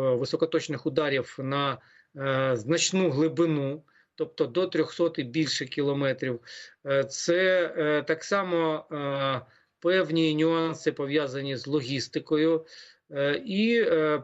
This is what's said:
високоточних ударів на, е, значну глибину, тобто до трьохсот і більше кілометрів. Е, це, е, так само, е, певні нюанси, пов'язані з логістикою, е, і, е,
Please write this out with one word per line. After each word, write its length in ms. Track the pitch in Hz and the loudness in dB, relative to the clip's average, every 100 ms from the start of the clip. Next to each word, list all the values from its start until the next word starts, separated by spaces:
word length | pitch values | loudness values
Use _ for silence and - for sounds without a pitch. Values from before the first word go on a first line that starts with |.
| 135 123 | 0 0
високоточних 720 | 131 156 160 160 - 135 156 | 0 0 0 0 -2 -4 -2
ударів 500 | 135 147 135 120 - | 0 0 0 -2 -6
на, 380 | 131 139 139 127 _ - _ 143 | -4 0 0 -4 _ -20 _ -6
е, 380 | 135 131 135 123 | -2 0 2 0
значну 540 | 110 165 - 190 180 | 0 0 2 2 2
глибину, 760 | 135 160 139 170 151 135 151 _ _ _ - | 2 0 2 2 2 -2 -6 _ _ _ -8
тобто 300 | 156 - 139 | -8 -2 -2
до 220 | 143 185 | 0 -2
трьохсот 520 | 170 151 - 170 165 | 0 -2 0 0 0
і 40 | |
більше 420 | 127 160 151 - 131 | -4 -2 -2 -2 -4
кілометрів. 760 | - 143 139 139 127 131 117 - - - _ 139 | -2 -2 0 0 -2 -4 -6 -10 -20 -20 _ -2
Е, 180 | 139 | 0
це, 680 | 135 - - 175 185 185 165 - | 0 -4 0 2 4 2 0 0
е, 240 | 151 151 | 0 0
так 220 | 139 160 | 0 -4
само, 640 | - 202 185 170 160 156 - | 0 -2 0 0 2 0 -6
е, 500 | 151 143 139 135 127 - _ _ _ | -6 -4 -2 0 -2 -6 _ _ _
певні 560 | 170 185 160 165 160 151 | 2 2 2 2 2 2
нюанси, 560 | 160 165 165 160 156 | 2 2 0 -2 -4
пов'язані 680 | 151 139 151 139 135 139 127 | -2 -2 0 0 -4 -6 -6
з 100 | 135 | -2
логістикою, 960 | 147 123 139 - 160 - 151 160 160 160 - - _ _ | -2 -2 -4 -4 -6 -2 2 2 2 -4 -20 -20 _ _
е, 300 | 143 143 143 220 | -2 0 -2 -2
і, 380 | 190 226 233 175 | 0 2 2 2
е, 360 | 160 156 147 | 2 2 0